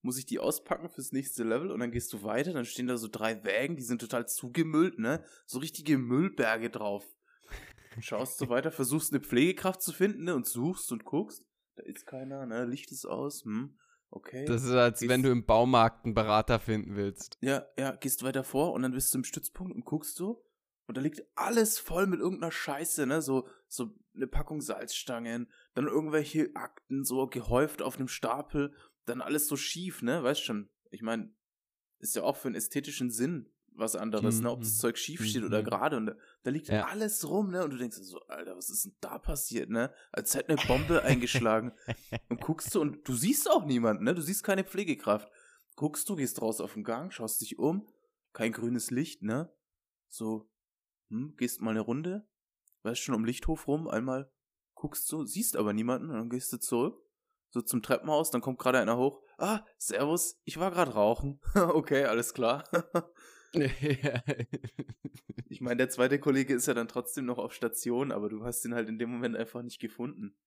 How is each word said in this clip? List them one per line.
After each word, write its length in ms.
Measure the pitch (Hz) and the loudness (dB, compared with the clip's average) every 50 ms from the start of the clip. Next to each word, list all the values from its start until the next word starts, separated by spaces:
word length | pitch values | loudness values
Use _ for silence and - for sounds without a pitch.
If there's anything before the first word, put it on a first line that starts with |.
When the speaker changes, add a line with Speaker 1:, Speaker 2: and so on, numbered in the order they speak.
Speaker 1:
Muss 160 | - 127 123 135 | -4 -4 -4 -4
ich 80 | 135 | -4
die 120 | - - - | -4 -4 0
auspacken 500 | - 117 156 - - - - - 165 170 | 2 0 0 0 -2 -4 -6 -6 -6 -12
fürs 200 | - - 131 - | -12 -12 -10 -4
nächste 300 | - 135 135 - - - | -4 -4 -4 -4 -4 -2
Level? 280 | 117 113 113 127 160 196 | 0 0 2 0 0 -2
Und 100 | - 110 | -2 -2
dann 100 | 123 120 | -4 -2
gehst 220 | 117 120 - - | -2 -4 -4 -4
du 100 | - 107 | -8 -8
weiter, 300 | 98 107 107 120 151 185 | -4 -2 0 0 0 0
dann 120 | 175 139 120 | -2 -4 -4
stehen 220 | 117 - - 123 | -6 -4 -4 -2
da 100 | 123 127 | -2 -2
so 120 | 120 113 107 | -2 -4 -6
drei 320 | - 107 107 113 113 104 - | -6 -2 0 0 -2 0 0
Wägen, 320 | 104 95 110 131 143 170 | 0 2 2 2 0 -2
die 60 | 147 | -4
sind 180 | 123 113 123 113 | -4 -4 -4 -4
total 280 | 120 113 - 120 117 - | -4 -2 -2 -2 -2 -2
zugemüllt, 720 | - - - 123 123 165 160 160 151 151 170 185 - - | -6 -6 -6 -4 0 0 2 4 6 4 4 4 2 -2
ne? 260 | 110 117 143 160 - - - - _ | 0 0 0 -2 -4 -12 -20 -20 _
So 120 | - - 127 | -8 -6 -6
richtige 400 | 143 160 - - 156 151 151 131 | -6 -6 -8 -8 2 4 4 4
Müllberge 720 | 127 120 123 135 175 190 - - 127 110 110 113 113 117 | 4 2 4 4 4 2 2 2 2 2 2 2 0 -4
drauf. 340 | - 117 107 101 101 101 - - - _ _ _ _ _ _ - - - - - - - - - - | -4 -2 -2 -2 -2 -2 -6 -12 -20 _ _ _ _ _ _ -16 -16 -16 -16 -18 -20 -20 -20 -14 -12
Und 80 | 117 110 | -12 -8
schaust 340 | - - 104 127 127 - - | -6 -4 -4 -4 -4 -4 -4
so 100 | 139 123 | -2 2
Speaker 2:
<laughs> 0 | |
Speaker 1:
weiter, 220 | 120 127 135 160 | 2 2 2 0
versuchst 420 | - - 135 120 139 156 - - | 0 0 0 2 2 0 0 2
eine 80 | 147 135 | 0 0
Pflegekraft 600 | - - - 120 143 175 185 - - 190 185 - | 0 4 4 6 6 6 4 2 0 -2 -2 0
zu 100 | - - | -4 -6
finden, 320 | 151 - 185 208 208 - 165 | 0 2 2 2 2 0 -2
ne? 100 | 175 175 | 0 0
Und 100 | 135 117 | 0 0
suchst 460 | - - 120 123 165 185 - - - | -2 -2 0 0 0 0 -2 -4 -6
und 120 | 240 - - | -6 -6 -6
guckst. 400 | - - 151 247 - - - - _ _ _ _ _ _ | -2 -2 -2 -2 -2 -8 -18 -20 _ _ _ _ _ _
Da 60 | - - | -16 -14
ist 220 | - - - - | -14 -14 -14 -14
keiner, 400 | - - 131 131 135 139 139 135 | -14 -12 -12 -10 -10 -8 -8 -6
ne? 180 | 120 110 117 123 | -4 -2 -2 -2
Licht 260 | 120 123 143 - - | -2 -4 -6 -8 -12
ist 140 | - - - | -12 -10 -6
aus, 380 | - - - 135 143 143 - - | -6 -4 -4 -4 -4 -6 -6 -6
hm, 340 | 110 107 110 131 143 139 _ _ _ _ _ _ _ | -4 -2 -2 -4 -4 -10 _ _ _ _ _ _ _
okay. 340 | - - - - - 127 139 | -18 -16 -14 -12 -10 -6 0
Speaker 2:
Das 160 | 151 117 113 | 0 0 2
ist, 80 | 131 123 | 2 4
als 280 | 123 127 120 120 113 - | 6 8 8 8 6 2
Speaker 1:
Gehst 80 | 117 120 | 2 4
Speaker 2:
wenn 140 | 127 127 | 4 6
du 80 | 127 135 | 6 6
im 160 | 123 120 107 | 4 4 6
Baumarkt 580 | - 110 110 120 127 131 120 113 113 - - - | 8 8 8 8 8 8 8 8 8 4 0 -6
einen 100 | 120 107 | 0 2
Berater 440 | 113 107 107 104 107 110 - 120 110 | 2 4 6 6 6 6 6 2 2
finden 340 | - - 110 107 101 95 101 | 4 0 -2 -2 -2 -4 -2
willst. 420 | 101 101 101 95 - - - - _ | -2 -2 -2 -2 -6 -12 -14 -10 _
Speaker 1:
Ja, 260 | - 131 139 131 - - - - | 0 0 0 0 -2 -6 -6 -4
ja, 140 | 135 135 | -4 -4
gehst 300 | 127 - - 135 131 - 123 | -4 -4 -4 -4 -2 -2 -2
weiter 180 | 131 123 135 131 | -2 -2 -2 -4
vor 280 | - - 131 151 175 | 0 2 2 2 2
und 100 | - - | 2 0
dann 100 | 127 127 | 0 0
bist 200 | 127 127 131 - - | 0 0 0 0 0
du 40 | 143 | 0
im 60 | 123 | -2
Stützpunkt 500 | - - - - - _ - 185 185 - | -4 -6 -8 -8 -10 _ -8 -10 -8 -8
und 100 | - - | -8 -6
guckst 320 | - - 156 151 - - | -4 -4 -4 -4 -6 -8
so. 280 | - 175 202 233 - _ _ _ _ _ _ _ _ _ | -6 -6 -6 -6 -8 _ _ _ _ _ _ _ _ _
Und 100 | - 110 | -8 -6
da 40 | 127 | -2
liegt 200 | 139 156 151 - - _ _ | -2 -2 -4 -4 -16 _ _
alles 420 | - - - 233 226 220 214 - - | -2 -2 2 4 4 4 4 2 -2
voll 280 | - - 165 175 196 | -4 -2 2 2 2
mit 120 | 196 180 156 | 2 2 0
irgendeiner 300 | 123 135 - - 165 165 | 0 -2 -2 -2 -4 -4
Scheiße, 560 | 160 - - - 139 143 165 165 - 160 147 | -4 -4 -4 -4 -4 -4 -2 -4 -2 0 0
ne? 140 | 127 139 160 | 2 2 0
So, 260 | 151 131 135 131 123 - - _ _ _ | 0 2 0 0 0 -4 -16 _ _ _
so 260 | - - 123 110 104 - _ _ _ | -8 -6 -6 -6 -8 -16 _ _ _
eine 120 | - 131 | -6 -6
Packung 340 | 123 - - - - 156 151 | 0 0 0 0 0 -4 -6
Salzstangen, 880 | 139 - 104 - 101 - - - - - 127 113 117 117 113 120 120 113 - _ - _ _ | -4 -6 -6 -6 -6 -8 -8 -8 -6 -6 -6 -6 -4 -4 -4 -6 -6 -8 -12 _ -20 _ _
dann 120 | 127 135 | -2 0
irgendwelche 640 | 151 110 151 156 151 151 156 147 147 - 156 151 - - | 2 2 0 0 2 0 0 0 2 2 2 2 2 0
Akten 500 | - - - _ - _ _ 131 135 139 | -8 -12 -12 _ -18 _ _ -4 -2 -2
so 220 | - 123 131 135 123 | 0 2 0 0 0
gehäuft 540 | - 123 113 101 117 127 147 151 - - | -2 -4 -2 2 4 4 4 2 0 -4
auf 140 | - 131 - | -6 -6 -4
einem 120 | - 131 123 | -4 -6 -4
Stapel, 680 | - - - 113 120 139 147 - - 151 143 147 147 - - _ _ _ _ | -4 -4 -2 -2 -2 -2 -4 -4 0 0 0 0 -4 -12 -20 _ _ _ _
dann 160 | - 120 127 | -6 -6 -6
alles 260 | - - 147 151 151 | -2 -2 0 0 2
so 100 | - 147 | 0 0
schief, 460 | 135 - - - 160 180 185 - - | -2 -2 -4 -4 -4 -6 -8 -8 -2
ne? 200 | - 120 135 170 135 | 0 0 0 2 2
Weißt 180 | 123 147 143 | 2 2 2
schon, 280 | - - 113 104 101 - _ _ _ _ | 0 -2 -4 -4 -4 -8 _ _ _ _
ich 120 | - - | -14 -8
mein, 340 | 117 113 117 113 104 - _ _ _ _ _ _ _ _ _ _ _ _ _ _ | -4 -4 -2 -2 -4 -8 _ _ _ _ _ _ _ _ _ _ _ _ _ _
ist 180 | - - - | -6 -4 -4
ja 60 | 113 | 0
auch 140 | 85 120 139 | 0 0 -2
für 120 | - - 135 | 0 -4 -6
einen 60 | 110 | -4
ästhetischen 540 | - - - - 143 139 143 143 - 127 123 | -4 -6 -2 -4 -4 -4 -4 -6 -4 -4 -4
Sinn 420 | 113 110 120 151 175 147 - - _ _ _ _ | 0 0 0 0 0 -4 -8 -12 _ _ _ _
was 220 | _ - 110 110 - | _ -4 -2 -2 -2
anderes, 440 | 90 101 113 107 107 101 120 117 110 | -2 -2 -2 0 2 2 4 2 4
ne? 100 | 113 120 | 2 0
Ob 100 | 120 127 | -2 -2
das 100 | 113 110 | -2 -2
Speaker 2:
Mhm. 40 | - - | -2 2
Speaker 1:
Zeug 200 | - 120 117 - | 2 0 0 0
schief 260 | - - 156 175 110 | -6 -8 -4 -4 -2
steht 200 | 107 107 127 110 | -2 0 -2 0
oder 160 | 87 101 107 | 2 0 0
Speaker 2:
Mhm. 20 | |
Speaker 1:
gerade 340 | 107 117 - 95 113 151 156 120 | 2 2 0 0 2 2 0 0
und 80 | 110 | -2
da, 100 | 107 95 - - - - _ | -4 -6 -8 -16 -20 -20 _
da 80 | _ 127 | _ -4
liegt 180 | 139 160 151 - | -4 -4 -2 0
Speaker 2:
Ja. 120 | - 107 | 0 0
Speaker 1:
alles 460 | - - - 208 220 214 214 - - 143 | 0 -2 -2 -2 -2 -2 -2 -2 -2 0
rum, 220 | 156 196 214 190 | 0 0 0 0
ne? 120 | 180 185 | 0 -2
Und 80 | 180 147 | -2 -2
du 40 | 135 | -2
denkst 220 | 120 123 117 - 95 | -4 -6 -6 -6 -10
so, 200 | 95 95 92 - - | -16 -16 -16 -18 -14
"Alter, 300 | _ 69 73 85 92 92 | _ -12 -10 -10 -10 -12
was 140 | 90 90 - | -10 -10 -6
ist 160 | 190 - - | -4 -4 -4
denn 100 | 101 - _ | -4 -8 _
da 180 | - - - - | -12 -10 -10 -6
passiert, 500 | - - 156 139 - - 117 113 71 - | -4 -4 -2 -2 -4 -4 -2 -4 -2 0
ne?" 220 | 107 117 120 135 - - - _ | 0 0 0 -2 -4 -14 -20 _
Als 240 | - - - - - | -6 -4 -2 0 0
hätte 140 | 139 - - | 0 2 2
eine 100 | 156 - | 2 2
Bombe 440 | - - 127 135 151 156 170 156 | 4 4 4 2 4 4 4 4
Speaker 2:
<laughs> 20 | - | 6
Speaker 1:
eingeschlagen. 680 | 123 139 127 120 117 - - 120 113 110 110 113 123 - _ - - 117 - - - - 120 - _ | 6 4 4 4 2 2 4 4 6 4 4 2 -2 -8 _ -8 -8 -8 -8 -6 -8 -8 -8 -6 _
Und 100 | 120 - | -6 -4
guckst 340 | - - 160 - - - - | 0 -2 -2 -2 -2 0 0
du 60 | 202 | 2
und 260 | 151 147 143 - - | 2 2 0 -4 -4
du 80 | - 127 | -2 0
siehst 340 | 117 131 202 294 - - 403 | 2 4 4 4 4 6 6
auch 140 | - 349 185 | 6 6 6
niemanden, 380 | 147 131 120 117 113 107 - 104 | 4 2 4 6 4 4 4 4
ne? 100 | 120 175 | 2 2
Du 80 | 175 | 2
siehst 200 | 156 151 196 - | 0 -2 -4 -2
keine 220 | - - 196 190 185 | 2 2 2 2 2
Pflegekraft. 640 | - - 185 208 175 139 - - - 202 107 - - _ - - - - _ _ _ _ | -2 -2 -4 0 0 -2 0 4 2 2 2 2 -8 _ -20 -20 -20 -20 _ _ _ _
Guckst 320 | - 143 156 147 - - - | -2 -2 0 0 -2 -4 -2
du, 80 | 202 | -2
gehst 260 | 160 135 120 - - | -2 -2 -2 -2 -2
raus 180 | - 110 110 - | -2 -2 -2 -2
auf 140 | - 98 - | -6 -6 -6
den 80 | 110 | -8
Gang, 300 | 104 - 113 120 156 196 | -4 -4 -4 -4 -4 -8
schaust 280 | - - 117 107 - - | -8 -8 -6 -4 -4 -4
dich 180 | - - - - | -4 -6 -2 0
um, 280 | - 143 170 196 208 - _ _ _ _ _ _ _ _ | 2 2 2 0 -2 -6 _ _ _ _ _ _ _ _
kein 180 | _ - 110 117 | _ -2 -2 -2
grünes 380 | 113 - 113 117 123 120 - - | 0 0 -2 0 0 0 -2 0
Licht, 320 | 123 123 160 - - _ | 0 0 0 -2 -4 _
ne? 300 | 95 104 113 131 165 - _ _ _ _ _ _ _ _ _ _ _ _ | -4 -2 -2 -2 -4 -6 _ _ _ _ _ _ _ _ _ _ _ _
So, 420 | - - 113 110 110 110 107 _ _ _ _ _ _ _ _ _ _ _ _ _ | -12 -6 -4 -2 -2 -4 -6 _ _ _ _ _ _ _ _ _ _ _ _ _
hm, 280 | 104 110 135 151 151 | -6 -6 -6 -6 -4
gehst 240 | - 123 120 - - | -4 -4 -2 -2 -4
mal 100 | - 113 | -2 -2
eine 100 | 110 110 | 0 0
Runde, 460 | 107 113 117 139 160 180 185 208 208 _ _ _ _ _ _ _ _ _ _ _ | 0 0 -2 -2 -2 -4 -6 -6 -8 _ _ _ _ _ _ _ _ _ _ _
weißt 180 | _ 104 120 - | _ -4 -4 -4
schon, 140 | - - 127 | -2 0 0
um 100 | 110 110 | 0 2
Lichthof 440 | 113 123 - - - 160 151 - - | 0 -2 -2 0 -2 -2 -2 0 -2
rum, 180 | 139 151 160 | 0 0 0
einmal 460 | - - 110 123 131 131 131 139 139 _ _ _ _ _ _ _ _ _ | -2 -2 -2 0 0 -4 -4 -6 -8 _ _ _ _ _ _ _ _ _
guckst 360 | - - 147 - - - - | -8 -8 -6 -6 -4 -4 -4
du, 120 | - 160 147 | -4 -4 -4
siehst 320 | 104 - - 240 - - | -4 -4 -2 -2 -2 0
aber 160 | - 107 104 | 0 0 0
niemanden 380 | 104 107 110 120 127 123 - 160 | 2 0 0 0 0 -2 -4 -6
und 60 | 147 | -6
dann 140 | 110 113 117 | -6 -6 -4
gehst 220 | 120 123 - - | -6 -6 -4 -6
du 60 | - 120 | -6 -6
zurück, 420 | - - 127 117 123 180 247 - _ _ _ _ _ _ _ _ _ _ | -4 0 2 2 2 0 -2 -6 _ _ _ _ _ _ _ _ _ _
so 120 | - 120 | -6 -4
zum 180 | 117 - - 123 | -4 0 -2 -2
Treppenhaus, 500 | 107 - 139 - - 151 156 147 160 160 | 2 2 2 2 2 2 2 2 2 2
dann 80 | - 123 | 0 -2
kommt 180 | - 135 127 - | -2 -2 -6 0
gerade 220 | - 127 127 131 | 0 4 4 4
einer 160 | 113 110 117 | 4 4 2
hoch, 260 | 123 127 143 143 - _ _ _ - | 2 2 0 0 -2 _ _ _ -2
"Ah, 260 | - 190 220 208 - - _ | 0 0 0 -2 -4 -10 _
servus, 640 | _ - - - 101 139 147 160 175 - - - _ _ | _ -6 -2 0 0 2 2 2 0 0 -2 -4 _ _
ich 140 | - - 156 | -12 -6 -2
war 140 | 175 190 | -2 0
grad 240 | 175 180 175 143 113 | 2 2 2 2 4
rauchen." 440 | 107 104 107 117 - - 139 139 - _ | 6 6 6 6 4 0 -6 -6 -4 _
<laughs> 100 | - - | 2 4
Okay, 500 | 208 180 170 175 160 - - 147 135 139 | 4 6 6 6 4 4 4 4 4 4
alles 280 | 123 110 117 120 - - | 4 2 2 0 0 -2
klar. 300 | 135 120 113 123 143 - - | 0 2 2 2 2 -2 -2
<laughs> 420 | - 170 165 - - 170 165 - _ - - - - - _ _ - | -2 -2 -2 2 -2 -2 -2 -2 _ -20 -20 -20 -20 -20 _ _ -2
Speaker 2:
<laughs> 480 | 170 143 131 120 - 127 151 143 131 | 0 0 0 0 0 0 0 0 2
Ja. 200 | - 147 120 123 - - 147 - 117 - - 139 139 123 _ - - - 113 _ _ - - - _ _ - - 120 - | 2 0 0 0 -2 -2 -4 -4 -4 -6 -6 -10 -10 -10 _ -10 -12 -12 -12 _ _ -14 -14 -14 _ _ -14 -14 -12 -12
Speaker 1:
Ich 100 | - - | -10 -6
meine, 160 | 123 123 123 120 | -2 -2 2 2
der 100 | 131 127 | 2 2
zweite 280 | - - 123 127 139 139 | 4 2 4 4 4 4
Kollege 360 | 139 147 135 135 135 123 135 | 4 4 4 4 2 2 2
ist 120 | 123 123 | 2 2
ja 80 | - 127 | 2 2
dann 140 | 117 117 117 | 0 0 -2
trotzdem 360 | - 123 120 - - 147 131 | -4 -6 -6 -4 -6 -6 -4
noch 140 | 123 120 120 | -4 -4 -4
auf 160 | - 117 - | -4 -8 -6
Station, 580 | - - 117 - - - 123 120 120 139 139 | -2 -2 -2 -2 -2 -2 0 0 0 0 -2
aber 160 | 113 104 104 104 | -2 -2 -2 -4
du 160 | 110 107 110 | -4 -4 -6
hast 200 | 120 117 - - | -6 -6 -4 -4
ihn 100 | 117 120 | -4 -2
halt 140 | 117 113 110 | -2 -2 -4
in 100 | 113 110 | -4 -4
dem 120 | 120 117 | -4 -4
Moment 260 | 123 117 123 120 113 | -4 -4 -4 -4 -2
einfach 260 | - 113 113 - 120 | -4 -6 -6 -6 -10
nicht 180 | 120 120 - - | -10 -10 -12 -10
gefunden. 560 | - 110 - - 117 143 151 87 107 101 101 _ _ | -10 -10 -8 -6 -8 -8 -8 -10 -12 -12 _ _ _